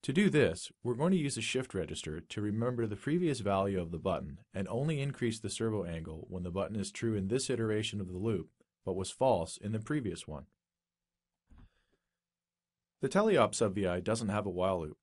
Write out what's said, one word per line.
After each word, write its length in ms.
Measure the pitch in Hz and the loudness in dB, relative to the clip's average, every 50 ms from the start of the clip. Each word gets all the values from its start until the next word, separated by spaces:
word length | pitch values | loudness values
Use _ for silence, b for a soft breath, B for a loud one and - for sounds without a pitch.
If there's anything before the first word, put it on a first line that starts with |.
| - | -4
To 100 | - 139 | 2 2
do 180 | 175 208 185 | 4 4 6
this, 400 | 143 151 120 85 82 85 - - - _ - | 6 6 6 6 4 -2 -8 -14 -16 _ -4
we're 120 | 120 120 | -4 0
going 160 | 113 151 180 | 2 2 4
to 60 | 196 | 4
use 180 | 180 147 139 - | 4 2 0 -2
the 60 | 113 | -2
shift 340 | 110 - - 131 123 - - | -4 -2 -2 -2 -2 -2 -2
register 460 | 95 82 73 78 - - 78 76 85 | -4 -2 -2 -6 -6 -6 -6 -6 -8
to 200 | 87 _ - 107 | -8 _ -6 -2
remember 460 | 104 104 104 110 117 123 127 120 117 | -2 0 0 0 0 0 0 0 -2
the 80 | 107 104 | -2 -4
previous 440 | - - 143 151 175 180 160 135 113 | -4 -2 0 0 2 2 2 0 0
value 400 | 110 101 98 95 98 101 98 92 | 2 2 4 4 4 2 2 0
of 120 | 87 82 | -2 -2
the 80 | 87 80 | -6 -2
button 400 | - 95 87 69 - 76 69 - - _ | 0 0 -2 0 -4 -8 -12 -14 -18 _
and 160 | - 92 98 | -6 -6 -4
only 320 | - - 123 143 160 160 139 | -2 -2 -2 0 0 0 -2
increase 400 | 139 143 135 - 123 117 117 113 | -2 -4 -2 -2 -2 -2 -2 -2
the 100 | - 101 | -6 -8
servo 340 | - - 113 113 107 104 90 | -4 -2 -2 0 0 -2 -2
angle 420 | 87 82 82 80 80 78 78 - - | -4 -4 -6 -6 -8 -10 -12 -12 -10
when 120 | 90 90 | -8 -8
the 80 | 90 90 | -6 -4
button 260 | 85 98 98 82 107 | -2 -2 -2 -2 -2
is 160 | 107 98 - | -4 -6 -6
true 240 | - - 117 113 110 | -4 -2 -2 0 0
in 120 | 101 95 | 0 0
this 240 | 95 117 135 - - | 0 0 0 0 0
iteration 500 | 127 113 113 107 107 104 104 - - 101 | 0 0 0 0 0 0 -2 -2 -4 -6
of 60 | 98 | -6
the 100 | 90 90 | -6 -6
loop, 320 | 90 101 117 110 87 78 - _ _ _ _ _ _ _ | -2 -2 0 0 -2 -4 -8 _ _ _ _ _ _ _
but 120 | 95 92 | -4 -2
was 160 | 95 92 - | -2 -4 -6
false 460 | - - 131 131 113 87 82 85 - | 0 2 4 4 4 4 2 -4 -8
in 160 | - - 104 110 | -8 -6 -4 -4
the 60 | 110 | -4
previous 480 | 110 - 151 151 120 98 85 - - | -2 -2 -2 -2 -2 -2 -6 -6 -8
one. 180 | - 76 69 69 _ _ _ _ _ _ _ _ _ _ _ _ _ _ _ _ _ _ _ _ _ - b b b b b b b b b b _ _ _ _ _ _ _ _ _ _ _ _ _ _ _ _ _ _ _ | -10 -10 -12 -12 _ _ _ _ _ _ _ _ _ _ _ _ _ _ _ _ _ _ _ _ _ -20 b b b b b b b b b b _ _ _ _ _ _ _ _ _ _ _ _ _ _ _ _ _ _ _
The 80 | - 135 | -4 2
teleop 440 | - 190 214 226 196 143 110 104 - | 2 4 4 6 6 6 6 6 4
sub 220 | - 117 101 92 | 2 0 2 2
V 100 | 104 98 | 2 0
I 140 | 90 87 92 | 2 0 0
doesn't 300 | 87 104 110 113 117 101 | 0 0 0 0 0 0
have 180 | 104 107 101 | 0 0 0
a 40 | 101 | -2
while 300 | 87 90 90 95 95 87 | 0 2 2 2 2 0
loop 160 | 78 76 - _ | -2 -6 -8 _